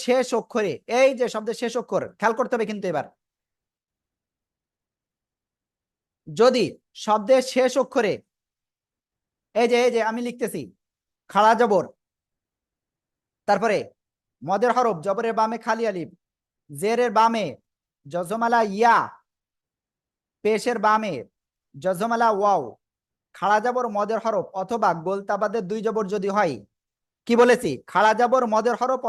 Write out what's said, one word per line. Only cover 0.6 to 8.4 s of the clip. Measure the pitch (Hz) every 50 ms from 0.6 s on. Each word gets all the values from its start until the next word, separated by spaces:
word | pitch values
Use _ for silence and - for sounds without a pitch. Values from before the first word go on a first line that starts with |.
| 214 185 139 - - - 220 247
এই | 269 269 277 226
যে | 247 226 -
শব্দের | 214 220 226 226 -
শেষ | 247 233 233 247
অক্ষর, | 220 - 202 170 127 - - _
খেয়াল | 202 220 226 226
করতে | 247 - -
হবে | 226 220 202
কিন্তু | 214 208 180 185
এবার, | 160 143 - - _ _ _ _ _ _ _ _ _ _ _ _ _ _ _ _ _ _ _ _ _ _ _ _ _ _ _ _ _ _ _ _ _ _ _ _ _ _ _ _ _ _ _ _ _ _ _ _ _ _ _ _ _ _ _ _ _ _ _ _ _ _ _ - 156 156
যদি | 226 254 240 254 190 131 - - _ _ _ - -
শব্দের | 220 208 214 202 202 262 262 254 262 -
শেষ | 277 254 254 247 277 247
অক্ষরে, | - - 269 226 196 143 110 - _ _ _